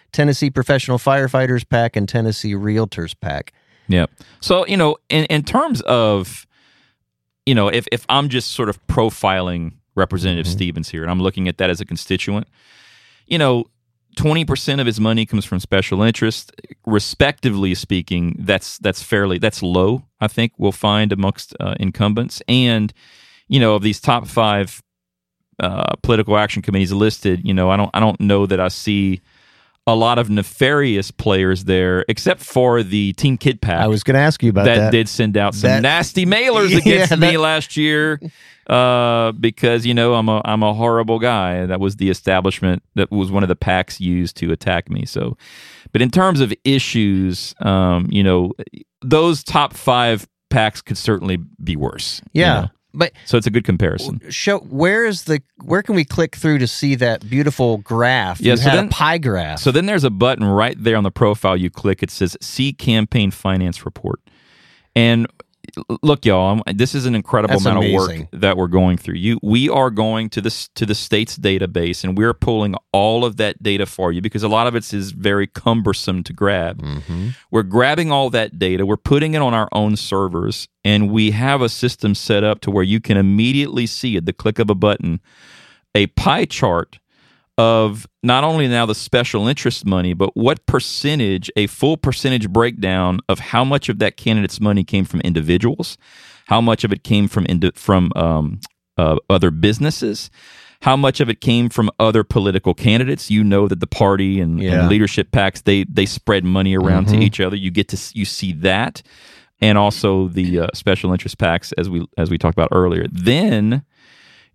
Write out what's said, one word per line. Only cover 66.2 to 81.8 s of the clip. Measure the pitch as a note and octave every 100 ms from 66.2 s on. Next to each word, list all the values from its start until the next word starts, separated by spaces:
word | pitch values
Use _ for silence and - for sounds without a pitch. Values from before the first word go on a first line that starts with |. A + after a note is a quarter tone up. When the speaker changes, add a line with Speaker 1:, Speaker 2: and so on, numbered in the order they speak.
| A2+
Speaker 2:
y'all, | F#2 F#2+ G#2+ -
I'm, | G2+
this | B2+ C#3
is | B2+
an |
incredible | A#2 - A#2 G#2
Speaker 1:
That's | G2+ G2
Speaker 2:
amount | F#2+ G2+
of |
work | F#2+ F#2
Speaker 1:
amazing. | E2 D#2
Speaker 2:
that | D2+ G2 F#2+
we're | F2+
going | F2+ F#2 F2+
through. | - F2
You, | G2 A#2
we | G2+ A2+ C#3
are | C3+ C3
going | G#2+ A2 A2 A2
to | A2
the | G#2+
s-, | - -
to | - G#2+
the | G#2+
state's | - G#2+ A2+ -
database, | G#2 F#2+ F#2 F2 E2+ F2
and | F#2 F#2
we're | A2
pulling | A#2 - A2+ G#2 F#2 -
all | G2 G#2 A2+
of | A#2+ G#2+
that | G#2 -
data | G#2 G2+ G2
for | - F#2
you | F2
because | G#2 G#2+
a | G#2+
lot | A2 A#2+
of | A#2
it | - G#2
is | G2
very | F#2+ G2 G2+ G2
cumbersome | - - A2+ G2+ F#2+ - F#2
to | F2
grab. | - G2+ F#2+ E2+ -
Speaker 1:
Mm-hmm. | D2 D2 D2 E2+ G#2 B2+ _
Speaker 2:
We're | A2
grabbing | G2 G#2+ B2+ D#3 D#3+
all | C#3+ C3+
that | A#2 A2 F2
data, | F#2 F#2
we're | G2 G#2
putting | - C#3+ D#3 D#3
it |
on | C3+
our | A2+ G#2+
own | G#2 G#2+ G#2
servers, | - G2 F#2+ E2+ G2+ - - _
and | G2 G#2 G2+
we | G#2+ A2
have | G#2 C3 C#3
a | A#2+
system | -